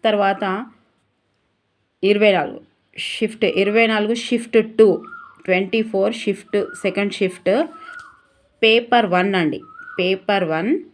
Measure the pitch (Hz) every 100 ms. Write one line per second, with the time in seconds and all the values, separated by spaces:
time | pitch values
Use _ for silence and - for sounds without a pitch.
0 | 226 208 196 190 196 190 240 _ _ _
1 | _ _ _ _ _ _ _ _ _ _
2 | 190 202 214 185 147 - _ _ _ -
3 | - - 214 - 202 - 196 214 226 214
4 | 208 233 - 240 233 226 220 - 220 -
5 | - - - - - 185 190 226 220 196
6 | 202 226 - 196 - 208 - - 196 180
7 | 202 - 190 185 - 220 320 - - -
8 | - _ _ _ _ _ 220 226 233 240
9 | 214 180 190 190 160 - - - - -
10 | 180 190 - 196 175 160 202 339 -